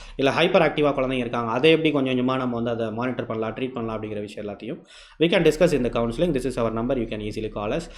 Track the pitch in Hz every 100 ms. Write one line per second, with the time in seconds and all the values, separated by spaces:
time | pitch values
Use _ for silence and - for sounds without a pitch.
0 | - - 135 135 175 185 156 151 147 139
1 | 131 131 117 120 113 120 156 160 160 143
2 | 131 127 127 131 127 117 117 117 113 107
3 | 127 120 117 110 110 110 131 127 113 110
4 | 107 104 104 107 104 101 107 170 - -
5 | - - 170 196 156 151 175 143 120 117
6 | 117 117 175 131 127 123 113 110 120 131
7 | 110 107 107 110 107 104 104 151 170